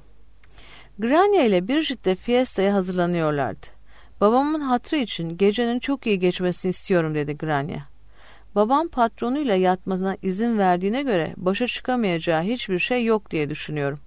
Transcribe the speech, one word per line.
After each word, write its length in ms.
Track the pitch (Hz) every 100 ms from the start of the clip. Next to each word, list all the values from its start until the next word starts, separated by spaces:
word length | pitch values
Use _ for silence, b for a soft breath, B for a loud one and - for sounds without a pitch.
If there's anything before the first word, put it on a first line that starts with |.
| - - - - B B B B B -
Grania 440 | 226 302 403 392
ile 260 | 240 180 190
Bridget 360 | 294 311 247
de 100 | 190
fiesta'ya 600 | 185 - 247 254 - 196
hazırlanıyorlardı. 920 | 202 185 180 175 175 156 147 123 92 - - b b b -
"Babamın 400 | 202 247 294 311
hatrı 360 | 277 247 - 311
için 400 | 220 - 165 170
gecenin 400 | 196 214 233 247
çok 280 | - 277 233
iyi 120 | 196
geçmesini 520 | 180 180 180 175 185
istiyorum," 440 | 180 - 180 160
dedi 240 | 151 147 147
Grania. 420 | 156 147 147 - 143 - b b b b b
"Babam 340 | 202 214 277 339
patronuyla 680 | - 226 - 233 277 277
yatmasına 600 | 185 185 185 185 185 190 185
izin 360 | 190 185 233 220
verdiğine 440 | 185 175 190 247
göre 300 | 285 185 156 -
başa 300 | 180 196 240
çıkamayacağı 760 | - - 254 208 165 170 160
hiçbir 360 | 180 247 - 180
şey 260 | - 247
yok 260 | 226 220 -
diye 200 | 165 147
düşünüyorum. 500 | 151 - 151 139 147